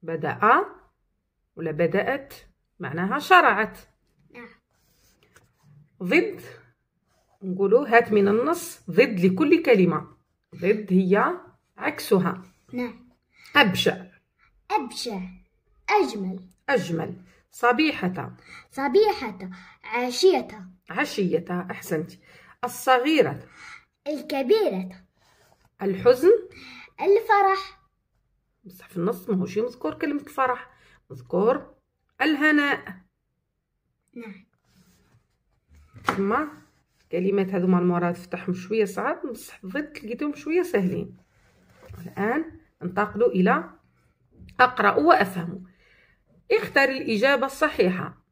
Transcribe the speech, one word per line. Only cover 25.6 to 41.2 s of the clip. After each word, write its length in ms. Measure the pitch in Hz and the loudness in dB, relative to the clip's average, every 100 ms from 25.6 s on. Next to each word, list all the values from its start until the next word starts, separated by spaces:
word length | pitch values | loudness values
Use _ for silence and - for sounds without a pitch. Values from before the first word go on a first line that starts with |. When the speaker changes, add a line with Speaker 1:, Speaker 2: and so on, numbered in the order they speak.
| _ _ | _ _
Speaker 1:
الحزن. 680 | 196 190 240 247 320 453 - - - - - _ | -4 0 4 4 6 4 2 -18 -20 -20 -20 _
Speaker 2:
الفرح. 840 | 330 415 453 415 392 381 381 - _ _ _ _ _ _ _ _ | 0 0 4 2 4 2 -4 -18 _ _ _ _ _ _ _ _
Speaker 1:
بصح 240 | 196 - - | -20 -20 -14
في 80 | - | -4
النص 320 | 175 - - | -2 -4 -2
ماهوش 300 | 190 - 208 | -2 -2 -2
مذكور 360 | 240 - 311 | -4 -4 -10
كلمة 260 | 311 311 285 | -6 -4 -6
الفرح، 500 | - - 262 - - _ _ _ _ | -8 -2 -2 -2 -8 _ _ _ _
مذكور 640 | 127 - 180 214 254 - _ _ _ _ _ | -20 -4 0 2 2 -2 _ _ _ _ _
الهناء. 720 | 285 294 302 302 285 - - 185 _ _ _ _ _ _ _ _ _ _ _ | 0 2 4 4 2 -2 -8 -20 _ _ _ _ _ _ _ _ _ _ _
Speaker 2:
نعم. 320 | 240 226 185 _ _ _ _ _ _ _ _ _ _ _ _ _ - - - | -18 -18 -18 _ _ _ _ _ _ _ _ _ _ _ _ _ -20 -20 -8
Speaker 1:
ثم 320 | - 190 196 233 302 - _ _ _ _ _ | -4 -2 -2 -2 -4 -12 _ _ _ _ _
كلمات 360 | 170 185 202 190 | -4 -2 -2 -2
هذوما 300 | 190 185 180 | -2 2 2
المرادف 480 | 180 175 175 175 - | 2 0 -2 -4 -10
تاعهم 280 | 185 - | -12 -8
شوية 300 | 185 - 220 | -8 -4 -2
صعاب، 420 | 202 185 226 320 294 | -2 -2 -6 -6 -8
بصح 340 | 226 - - | -12 -16 -18
الضد 340 | 190 240 302 - | -10 -8 -8 -12
لقيتهم 360 | 208 240 294 | -12 -6 -6
شوية 280 | 294 - 339 | -6 -2 -2
سهلين. 540 | 349 208 185 175 - - | 0 0 0 -4 -8 -14